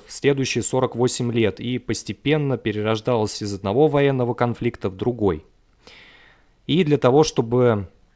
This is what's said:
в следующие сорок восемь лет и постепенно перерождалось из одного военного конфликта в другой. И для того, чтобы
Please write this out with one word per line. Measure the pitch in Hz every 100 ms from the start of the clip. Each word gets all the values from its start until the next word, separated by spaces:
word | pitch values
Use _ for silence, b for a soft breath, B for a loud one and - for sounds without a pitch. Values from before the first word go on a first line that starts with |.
| -
в |
следующие | - 139 139 127 123
сорок | - 131 127
восемь | 113 123 - 120
лет | 113 117 117
и | 117 123
постепенно | - 110 - 101 139 156 139 123
перерождалось | 110 104 107 110 127 117 104 -
из | 104
одного | 98 98 113 151
военного | 143 139 131 120
конфликта | 117 120 110 120 - 101
в | 95
другой. | 117 120 101 78 - _ _ _ B B B B B B B B -
И | 160
для | 151 143
того, | 127 143
чтобы | 156 - 117 123 123 104 92 _ _